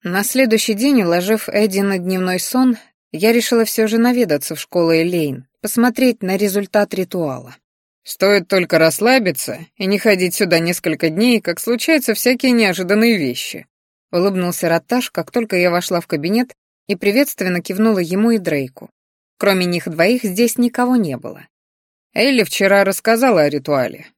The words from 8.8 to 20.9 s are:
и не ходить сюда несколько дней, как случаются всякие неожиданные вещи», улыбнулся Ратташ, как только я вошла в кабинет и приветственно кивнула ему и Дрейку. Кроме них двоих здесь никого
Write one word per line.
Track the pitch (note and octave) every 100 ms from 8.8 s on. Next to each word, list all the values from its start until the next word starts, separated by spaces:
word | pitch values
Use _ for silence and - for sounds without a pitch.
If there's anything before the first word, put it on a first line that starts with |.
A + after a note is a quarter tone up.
| D#3+ - G#3+ C4 G3 D3 - A#2 E3+
и | _ F#3+
не | G3+
ходить | A#3 F#3+ F#3
сюда | - G3 E3+
несколько | E3+ F3 F3+ D#3 E3
дней, | D#3+ A#3+ A3+
как | - E3+
случаются | - A#3+ - D#4+ B3+
всякие | G#3+ B3 B3 C4
неожиданные | A#3+ G#3 F3 F3+ G#3 A3+ G#3+
вещи», | C3+ A#2+ - - - _ _ _ _
улыбнулся | F3 G3 F#3 F3+ F3 E3+
Ратташ, | E3 _ B3 B3
как | - -
только | B3 A3 F#3
я | F3+
вошла | F3 - F3
в | -
кабинет | D#3 D#3 A3 B3+ - _ _ -
и |
приветственно | F#3+ G3+ G#3+ C#4+ - F#3 F3
кивнула | - F#3+ A3 G3+
ему | E3 F#3 A3+
и | A3+
Дрейку. | F3 D3+ C3 - - _ _ _ _ _
Кроме | G3 F#3+ F3+
них | F3 -
двоих | D#3+ F3 B3
здесь | G#3+ F#3 A#3 -
никого | A#3+ A#3+ B3